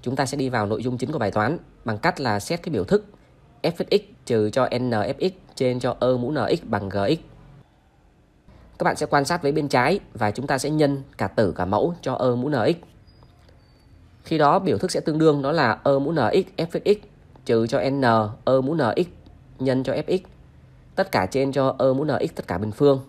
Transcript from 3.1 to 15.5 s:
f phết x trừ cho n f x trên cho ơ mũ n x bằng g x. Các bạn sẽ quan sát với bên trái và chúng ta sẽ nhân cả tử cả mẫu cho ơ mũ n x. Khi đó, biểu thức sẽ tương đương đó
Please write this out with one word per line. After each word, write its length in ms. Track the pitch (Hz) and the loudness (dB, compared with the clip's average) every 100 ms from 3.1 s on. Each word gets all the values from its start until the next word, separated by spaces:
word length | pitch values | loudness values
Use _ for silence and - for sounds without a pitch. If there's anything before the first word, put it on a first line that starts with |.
| - _ _ - - | -20 _ _ -20 -6
f 80 | 160 | -6
phết 160 | 170 185 | -4 0
x 360 | 208 - - - | 0 0 -20 -2
trừ 240 | 117 107 | 0 2
cho 180 | 120 127 123 | 0 0 0
n 120 | 123 | -2
f 400 | 113 95 139 185 | 0 -2 -2 -4
x 20 | - - | -4 -20
trên 260 | - 127 123 | -2 -2 0
cho 160 | 123 - | -4 0
ơ 160 | 123 127 | 0 2
mũ 160 | 120 | 0
n 40 | 151 110 - | -2 0 -2
x 60 | |
bằng 240 | - 110 98 | -2 -4 -4
g 100 | 98 101 | -2 0
x. 100 | 165 - - - - - _ _ _ _ _ _ _ - - - - | 0 -4 -20 -20 -20 -20 _ _ _ _ _ _ _ -20 -20 -20 -2
Các 60 | |
bạn 120 | 170 - | -2 0
sẽ 100 | 147 | 0
quan 180 | 147 | 0
sát 180 | 139 170 | 2 -2
với 100 | 143 | 0
bên 160 | 151 147 | 0 0
trái 320 | 131 127 202 - | 2 2 0 -4
và 180 | - 107 | -4 -4
chúng 160 | 107 139 | -2 -4
ta 120 | 139 | -2
sẽ 120 | 143 | 0
nhân 320 | 151 147 139 135 - | 2 2 2 -6 -8
cả 100 | 113 | -4
tử 240 | - 104 | 0 0
cả 120 | 80 | 0
mẫu 300 | 87 101 135 170 | 0 0 0 -4
cho 120 | - | -6
ơ 220 | 131 131 123 | -2 0 0
mũ 120 | 131 | -2
n 60 | |
x. 220 | 143 110 170 - - - - - - - - _ _ _ - - - | 0 0 0 -6 -20 -20 -20 -20 -20 -20 -20 _ _ _ -20 -20 -20
Khi 140 | - 160 | -4 2
đó, 200 | 143 175 | 4 4
biểu 200 | 185 110 | 2 0
thức 120 | 180 | 0
sẽ 100 | 160 | -2
tương 180 | 151 156 | -2 4
đương 240 | 160 143 | 4 4
đó 100 | 139 | 0